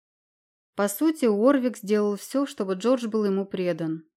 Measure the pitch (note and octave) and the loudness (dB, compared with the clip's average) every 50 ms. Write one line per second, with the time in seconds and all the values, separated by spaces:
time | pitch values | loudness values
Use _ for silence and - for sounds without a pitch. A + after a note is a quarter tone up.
0 | _ _ _ _ _ _ _ _ _ _ _ _ _ _ - - G3+ G3+ G3+ - | _ _ _ _ _ _ _ _ _ _ _ _ _ _ -4 -2 -2 -2 0 0
1 | D4+ D#4+ D#4+ D#4+ C4 A3+ G#3 G3+ A3 C4+ C#4+ C4+ A#3+ B3+ - - - F#3+ G#3+ G#3+ | 0 0 0 2 2 2 4 4 4 4 4 4 2 0 -4 -4 -2 0 0 2
2 | G#3 G#3 G3+ G3 - - - C4+ C#4+ C#4 - - G#3 F#3+ F#3+ F#3 G3 A#3 C4 B3 | 2 0 -2 -4 -8 -4 -2 -2 -2 -2 -4 -6 -4 -4 -4 -2 2 0 0 0
3 | A#3+ A3 G#3+ A3 G#3 G3+ F#3+ G3 G3 G3 - F#3 F#3 F3 E3+ D#3+ E3+ D#3+ D#3+ D#3+ | 0 -2 -2 0 0 2 0 0 -2 -4 -4 -2 -2 -2 -2 -2 -2 -4 -4 -6
4 | - _ _ | -8 _ _